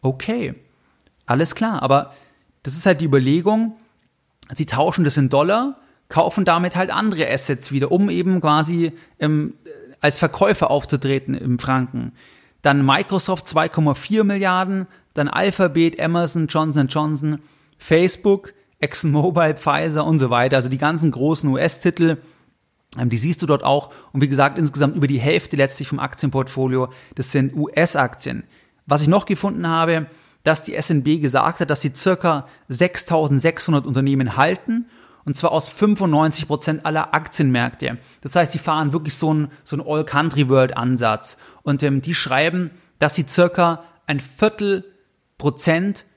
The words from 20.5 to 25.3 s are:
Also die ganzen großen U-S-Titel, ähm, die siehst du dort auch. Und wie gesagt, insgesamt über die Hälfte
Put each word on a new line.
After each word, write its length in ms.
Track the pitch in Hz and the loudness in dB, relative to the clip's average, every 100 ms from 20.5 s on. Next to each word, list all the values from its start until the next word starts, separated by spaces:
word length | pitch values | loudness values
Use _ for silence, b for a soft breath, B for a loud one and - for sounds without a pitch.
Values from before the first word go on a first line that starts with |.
| 139 | 2
Also 120 | 123 | 0
die 80 | 131 | -2
ganzen 340 | 147 165 160 | -2 0 0
großen 380 | 123 139 156 143 | 0 0 0 0
U-S-Titel, 680 | 131 160 - 180 170 165 160 b b b _ _ _ _ - | 0 0 0 -2 2 2 0 b b b _ _ _ _ -4
ähm, 120 | 123 | -2
die 80 | 113 | 0
siehst 240 | 135 175 | -2 -2
du 40 | 156 | 0
dort 180 | 139 | 0
auch. 260 | - 139 - B B | 2 0 -2 B B
Und 80 | 139 | -2
wie 80 | 143 | 0
gesagt, 300 | 135 139 143 | 4 2 2
insgesamt 380 | 156 139 143 160 | -2 0 0 2
über 100 | 143 | 0
die 140 | 139 | 0
Hälfte 360 | 123 | 2